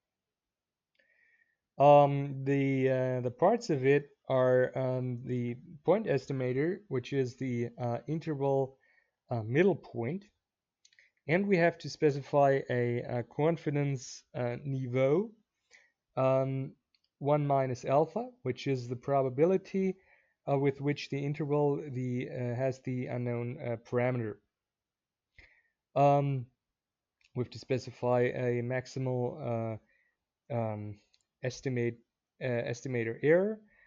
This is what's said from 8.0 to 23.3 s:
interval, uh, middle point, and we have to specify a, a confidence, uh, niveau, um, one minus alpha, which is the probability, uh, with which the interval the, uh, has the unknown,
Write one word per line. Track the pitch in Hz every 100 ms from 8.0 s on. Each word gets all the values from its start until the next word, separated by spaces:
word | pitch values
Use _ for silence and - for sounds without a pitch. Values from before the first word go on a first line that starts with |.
| -
interval, | 160 165 143 139 135 131 - _ _ _ _ _
uh, | 120
middle | 110 135 190 139
point, | - 117 117 185 - _ _ _ _ _ _ _ _ _ -
and | 170 202
we | 185
have | 170 170
to | 143
specify | - 156 139 135 147 139 139 -
a, | 123 120 120
a | - 123
confidence, | 117 - 151 160 - 143 143 135 - - - 147
uh, | 123 120 143
niveau, | 135 127 127 135 160 226 - _ _ _ - _ _ _ -
um, | 131 131 135 135 135 - _ _ _ _
one | 139 151 143
minus | 139 131 123 135
alpha, | 139 156 214 254 -
which | 131 123 139
is | 131 120
the | 123
probability, | - 139 135 123 165 190 190 196 190 185 _ _ _ _ -
uh, | 139
with | 139 135
which | 139 143 -
the | 139
interval | 139 147 147 147 147 143 151
the, | 127 127 123 -
uh, | 127 123 120
has | 131 127
the | - 127 127
unknown, | 123 123